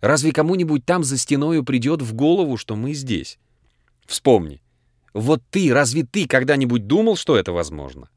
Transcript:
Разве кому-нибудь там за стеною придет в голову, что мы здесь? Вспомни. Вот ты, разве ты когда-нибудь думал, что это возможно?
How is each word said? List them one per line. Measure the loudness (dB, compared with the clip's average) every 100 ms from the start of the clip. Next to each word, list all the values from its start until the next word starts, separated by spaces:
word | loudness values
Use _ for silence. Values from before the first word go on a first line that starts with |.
Разве | 2 2 2
кому-нибудь | 0 0 0 0 -2
там | 0 0
за | 0 -4
стеною | 0 0 2 -2
придет | 0 0 0 -2
в | -4
голову, | 0 2 2 2 -2
что | -6
мы | -6 -6
здесь? | -8 -6 -6 -6 -16 _ _ _ _ _ _
Вспомни. | _ -2 4 4 4 -12 _ _ _ _ _
Вот | -6 0 0 _
ты, | 0 2
разве | 2 2 0
ты | -2 -2 0
когда-нибудь | 0 2 0 2 -2 0
думал, | 2 2 0
что | 2 0
это | 2
возможно? | -4 -4 -8 -14 -16 -20